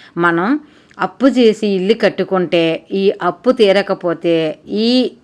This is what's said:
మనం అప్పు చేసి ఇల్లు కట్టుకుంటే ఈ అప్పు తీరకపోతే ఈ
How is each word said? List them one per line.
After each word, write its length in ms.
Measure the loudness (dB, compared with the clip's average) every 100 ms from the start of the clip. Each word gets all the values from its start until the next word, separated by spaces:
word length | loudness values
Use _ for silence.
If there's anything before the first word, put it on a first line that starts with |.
| -12 -2
మనం 440 | 0 0 0 -2 -6 _ _ -8
అప్పు 260 | -8 0 0
చేసి 400 | 4 2 2 -2
ఇల్లు 280 | 0 0
కట్టుకుంటే 920 | 0 0 -2 -2 -2 0 0 0 -2 -6
ఈ 200 | -2 -2 0
అప్పు 280 | -4 -2 0
తీరకపోతే 1080 | 2 4 2 0 -4 -4 -4 -2 -2 -2 -6 -8
ఈ 420 | -4 0 0 0 -4